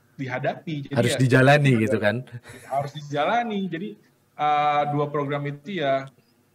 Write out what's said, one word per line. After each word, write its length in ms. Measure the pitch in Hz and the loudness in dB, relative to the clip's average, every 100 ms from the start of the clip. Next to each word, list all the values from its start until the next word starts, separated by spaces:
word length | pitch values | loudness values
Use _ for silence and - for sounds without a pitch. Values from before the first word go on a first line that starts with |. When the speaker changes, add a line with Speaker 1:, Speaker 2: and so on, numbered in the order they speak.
| _ | _
Speaker 1:
dihadapi. 720 | - 127 127 143 - - 151 139 | -12 -8 -4 -4 -6 -6 -8 -4
Jadi 80 | |
Speaker 2:
Harus 220 | 135 120 131 | 0 2 2
Speaker 1:
ya, 40 | 131 | 4
Speaker 2:
dijalani 460 | 131 131 147 139 | 6 6 6 6
Speaker 1:
ya, 80 | 117 107 | 4 2
Speaker 2:
gitu 100 | 107 | 2
kan? 180 | 104 117 131 120 - - - | 0 -2 -6 -16 -18 -18 -8
Speaker 1:
Harus 240 | 139 143 | -6 -6
dijalani. 800 | 151 143 143 160 233 233 202 190 | -10 -8 -4 0 -2 -2 -4 -6
Jadi, 180 | 165 208 - _ _ _ - | -8 -10 -14 _ _ _ -4
eh, 480 | 151 147 147 147 143 | 0 2 2 2 0
dua 160 | 143 147 | 0 -2
program 400 | 147 139 143 143 | -2 -2 -4 -6
itu 320 | 143 - 185 | -8 -8 -4
ya 320 | 139 135 135 _ _ _ _ | 0 -2 -4 _ _ _ _